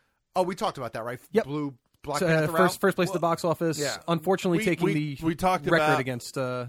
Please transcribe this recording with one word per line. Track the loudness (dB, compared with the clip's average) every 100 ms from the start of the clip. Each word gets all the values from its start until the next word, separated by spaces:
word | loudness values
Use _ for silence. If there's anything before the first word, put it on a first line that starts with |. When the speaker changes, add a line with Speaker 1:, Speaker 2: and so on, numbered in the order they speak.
| _ _ _ 0
Speaker 1:
Oh, |
we | 0 0
talked | -4 -4
about | -8
that, | -8
right? | -8 -10 -2
Speaker 2:
Yep. | 0 0
Speaker 1:
Blue | -4 -6 -8 _ _
Black | -6 0
Speaker 2:
So, | 2
uh, |
Speaker 1:
Panther | 2 2 4
Speaker 2:
first, | 2 4
Speaker 1:
out? |
Speaker 2:
first | 0 2
place | 0
at |
the | 0
Speaker 1:
Well, | 0
Speaker 2:
box | 0
office. | -2 0 -2 -2
Speaker 1:
yeah. | -4 -4 -2
Speaker 2:
Unfortunately, | -2 0 0 2 2
Speaker 3:
We, | 2
Speaker 2:
taking | 0 0
Speaker 3:
we, | 0 -2 -4
Speaker 2:
the | -4
Speaker 3:
we | 0
talked | 0 0 2
Speaker 2:
record | 4
Speaker 3:
about | 4 2
Speaker 2:
against, | 0 -6 -6 -6
uh, | -4 -4